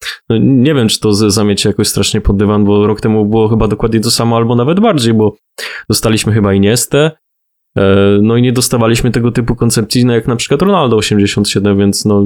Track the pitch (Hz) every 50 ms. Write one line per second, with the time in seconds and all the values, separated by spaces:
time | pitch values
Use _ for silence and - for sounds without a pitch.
0 | - - - - _ - 113 113 120 131 139 123 123 156 156 135 113 104 - -
1 | - 110 101 101 110 104 92 110 104 104 101 - - 104 98 - 104 - - 110
2 | 98 - - 107 - - 101 98 104 101 107 104 104 101 104 104 104 107 107 -
3 | - 110 107 107 104 104 110 113 110 107 113 107 110 104 107 - 117 113 113 113
4 | 104 120 - - 117 117 117 113 113 117 123 117 120 147 175 190 226 233 185 143
5 | 113 117 113 107 107 104 - _ _ _ _ - - - - - - - 107 -
6 | - 117 110 107 - 117 107 113 101 101 98 98 98 101 117 120 - - - 143
7 | 151 160 156 _ _ _ _ _ _ _ _ _ _ _ _ - 98 95 98 98
8 | 98 101 101 101 104 110 117 120 123 127 120 123 120 - 135 120 113 113 117 120
9 | - 120 110 123 117 117 110 127 120 117 117 - 123 117 - 120 107 - - 123
10 | 123 123 120 113 - 135 117 113 - - 143 139 180 202 202 175 147 123 113 107
11 | 104 - 107 104 101 98 - 104 101 - - 98 98 101 101 98 101 101 98 -
12 | - 107 101 101 101